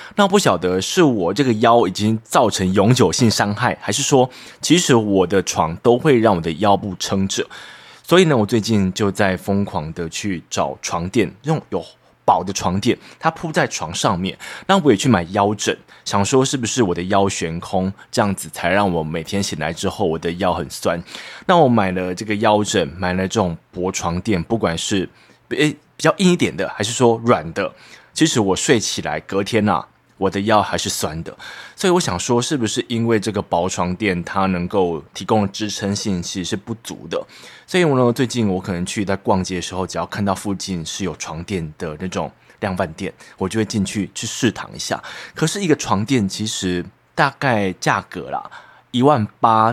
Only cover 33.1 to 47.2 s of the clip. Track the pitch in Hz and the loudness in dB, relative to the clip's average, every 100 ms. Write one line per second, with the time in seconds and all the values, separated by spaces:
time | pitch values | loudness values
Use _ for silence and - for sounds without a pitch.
33.1 | 113 101 101 85 85 92 - 90 90 104 | 2 0 -4 -2 -2 0 -2 -2 0 0
34.1 | 87 85 98 95 90 87 101 87 80 - | -2 -2 -2 0 0 -2 0 0 -2 -8
35.1 | - 95 110 98 - 110 - 101 101 107 | -12 0 2 2 -4 -8 -4 -4 -4 -2
36.1 | 92 87 98 87 101 - 110 - - 85 | -4 -4 -6 -6 -6 -6 -12 -10 -14 -8
37.1 | - - - - - - 185 170 131 123 | -8 -8 -16 -20 -20 -4 0 2 4 2
38.1 | 117 123 123 107 92 95 87 92 113 98 | 2 0 0 0 -2 -4 -6 -4 -4 -2
39.1 | 95 - 98 92 92 - 92 90 82 85 | -2 0 0 0 -6 -6 -6 -6 -6 -6
40.1 | - 101 95 104 98 - 90 78 - 92 | -4 -2 -2 -4 -6 -6 -8 -8 -6 -6
41.1 | 73 - 80 85 95 78 - 80 76 92 | -6 -10 -10 -6 -6 -6 -8 -10 -8 -6
42.1 | 95 78 - _ _ 104 90 82 80 98 | -6 -6 -10 _ _ -6 -2 -4 -4 -10
43.1 | - - - 95 113 104 107 95 104 90 | -10 -20 -6 -4 -2 -2 -2 -2 -2 -6
44.1 | - 120 - 113 - - - - - - | -6 -10 -2 -2 -2 -10 -12 -8 -8 -10
45.1 | - - - 156 202 185 143 - 98 110 | -16 -16 -4 -4 -2 0 0 0 -2 0
46.1 | 131 98 - 107 - 95 87 85 - _ | 0 0 -2 -6 -4 -4 -4 -6 -14 _
47.1 | - | 0